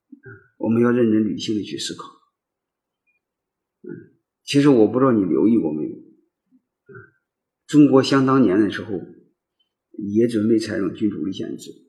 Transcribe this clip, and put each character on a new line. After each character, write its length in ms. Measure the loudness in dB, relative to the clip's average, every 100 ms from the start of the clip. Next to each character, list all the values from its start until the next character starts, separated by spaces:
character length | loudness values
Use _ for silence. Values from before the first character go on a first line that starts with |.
| _
嗯， 120 | -20 -20 -20 _ -8
我 120 | -2
们 120 | 2
要 80 | 2
认 200 | 2 2
真 160 | 0 -2
理 100 | -4
性 200 | -6 -6
的 60 |
去 140 | -8 -12
思 160 | -12 -14
考。 100 | -18 _ _ _ _ _ _ _ _ _ _ _ _ _ _ _ _ _
嗯， 80 | -18 -18 -20 _ _ _
其 180 | -4 0
实 80 | 4
我 180 | 4 4
不 120 | 2
知 60 | 2
道 60 |
你 140 | 2 0
留 220 | 2 2
意 100 | 2
过 160 | -2
没 100 | -6
有， 120 | -8 -12
嗯， 1000 | -20 _ _ _ _ _ _ _ -20 -20 -20 _ _ _ _ _ 0
中 220 | 4 6
国 160 | 6
相 200 | 4 2
当 200 | 2 4
年 160 | 4 2
的 100 | 0
时 140 | -4
候 180 | -8 -10 -12 -20 _ _ _ _ _ _ _ -12
也 300 | -4 0 0
准 200 | 0 0
备 120 | 0
采 180 | -2 -6
用 160 | -6
君 160 | -4 -4
主 160 | -4 -8
立 60 |
宪 260 | -8 -10 -12
制 140 | -16 -20